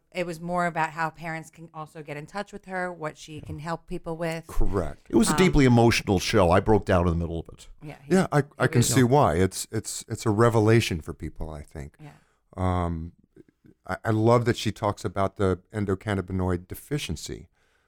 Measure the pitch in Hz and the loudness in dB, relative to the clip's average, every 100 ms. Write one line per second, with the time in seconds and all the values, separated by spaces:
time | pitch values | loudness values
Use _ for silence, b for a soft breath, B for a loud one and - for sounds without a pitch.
0 | _ 180 175 165 170 180 175 160 160 156 | _ -8 -8 -8 -6 -2 -2 -2 -4 -4
1 | 160 156 165 160 156 - 165 160 151 165 | -6 -6 -12 -12 -12 -20 -20 -16 -16 -16
2 | 151 147 151 202 202 202 185 185 180 175 | -14 -14 -12 -12 -12 -14 -10 -8 -8 -8
3 | 156 - - 151 - 156 147 165 - 170 | -10 -10 -16 -16 -12 -12 -8 -10 -8 -10
4 | 170 165 165 165 - - 104 95 76 - | -8 -6 -6 -6 -4 2 2 2 -4 -8
5 | _ - 226 156 185 147 131 120 117 - | _ 2 2 4 4 6 6 6 6 2
6 | - 92 - 110 87 95 101 104 - 92 | 0 -2 2 2 4 4 4 2 2 2
7 | 87 82 82 82 - - - - 151 - | 2 0 -4 -8 -10 -18 -20 -20 -20 -20
8 | 139 185 165 147 139 - 127 123 117 131 | 0 0 2 0 0 -2 0 2 2 4
9 | 120 143 110 80 92 - - 110 - - | 4 6 4 4 0 -2 -8 -8 -8 -12
10 | - 113 117 104 117 113 107 113 - 87 | -10 -6 -2 4 4 4 4 4 2 -4
11 | - 78 78 - 78 73 73 - 69 _ | -8 -12 -14 -10 -12 -12 -14 -14 -16 _
12 | 147 B B B _ - 92 90 87 82 | -20 B B B _ -6 -2 -2 -2 -6
13 | 82 - _ _ - _ _ _ - 92 | -10 -16 _ _ -20 _ _ _ -12 -6
14 | 113 110 110 120 120 107 110 - 104 - | -2 2 4 4 2 -2 -4 -4 -4 -4
15 | 98 98 95 - 95 90 _ 107 98 92 | -8 -4 -4 0 -2 -2 _ -6 -4 -4
16 | 110 95 90 95 92 90 90 - - 147 | -2 -4 -4 -2 -2 -2 -6 -18 -8 -8
17 | - 85 - 55 - _ _ _ | -6 -10 -10 -14 -16 _ _ _